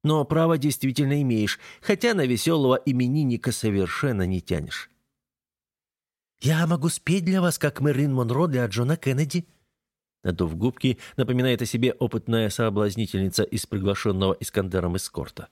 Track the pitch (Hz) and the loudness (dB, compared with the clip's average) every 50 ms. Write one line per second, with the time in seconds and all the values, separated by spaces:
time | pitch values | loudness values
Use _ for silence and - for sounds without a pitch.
0 | - 147 156 156 139 - 151 160 165 165 165 147 131 147 131 - - 135 123 - | 2 2 2 2 0 0 2 2 4 2 2 2 0 -2 -2 0 -2 -2 0 0
1 | 147 135 143 147 143 127 117 110 104 101 - - - - - - - - 202 - | 0 2 2 0 2 2 2 2 0 0 -2 -6 -10 -20 -20 -8 -2 -2 0 2
2 | - 151 226 190 139 127 123 107 - 160 165 151 139 127 127 131 - 143 127 123 | 2 0 2 2 2 2 0 0 2 2 2 4 4 4 4 4 2 0 2 2
3 | 127 123 139 156 147 127 120 113 - 127 113 - - 110 101 98 92 85 - - | 2 2 2 2 2 2 0 0 -2 -4 -4 0 -2 0 2 2 0 0 -2 -2
4 | - 139 120 98 92 90 92 90 - - - 78 73 - - - - _ _ _ | -2 0 0 0 0 0 0 -2 -2 -2 -4 -4 -4 -6 -10 -12 -12 _ _ _
5 | _ _ _ _ _ _ _ _ _ _ _ _ _ _ _ _ _ _ _ _ | _ _ _ _ _ _ _ _ _ _ _ _ _ _ _ _ _ _ _ _
6 | _ _ _ _ _ _ _ _ 101 135 160 156 170 160 170 147 139 170 - - | _ _ _ _ _ _ _ _ 0 2 2 2 2 2 0 0 0 -2 -2 -2
7 | _ 151 175 196 170 180 190 190 175 175 151 - - 147 - - 131 147 143 127 | _ 0 0 0 2 2 2 2 2 0 0 0 -2 -2 0 0 0 0 2 2
8 | 147 147 135 127 120 113 123 139 175 170 135 127 123 110 95 117 120 131 160 165 | 2 2 2 0 0 0 2 0 0 2 2 0 0 0 0 -2 0 0 -2 -2
9 | - 135 127 135 156 139 - 175 170 _ _ _ _ _ _ _ _ _ _ _ | -2 -2 0 0 -2 -2 -2 -6 -6 _ _ _ _ _ _ _ _ _ _ _
10 | _ _ _ _ _ 95 87 82 90 80 82 82 104 127 123 - - 131 113 - | _ _ _ _ _ -4 0 0 -2 -2 0 0 -2 -2 -2 0 -2 -2 -2 -2
11 | - - - - 127 120 123 123 127 131 120 107 120 110 - 117 120 127 - - | -8 -10 -4 -4 -2 0 0 0 2 0 0 0 -2 -4 0 0 0 0 0 0
12 | 127 113 - 113 - - 113 113 110 104 - - 117 110 98 104 107 101 95 110 | -4 -2 -2 -4 -2 0 0 0 0 0 -2 -2 -2 0 0 0 0 0 0 -4
13 | 110 92 - 95 95 95 87 - 101 - - - - _ - 101 95 98 98 - | -4 -2 -2 -2 -2 0 0 0 -2 0 -2 -6 -6 _ -6 -2 0 -2 -2 0
14 | - 110 95 95 95 95 95 - - - - 104 95 92 90 92 87 87 87 95 | -2 -2 0 2 2 0 0 -2 -6 -4 -2 -2 -2 0 -2 -2 0 0 -2 -2
15 | - - - 82 71 - - - - - | -6 -6 -8 -8 -10 -10 -12 -18 -18 -18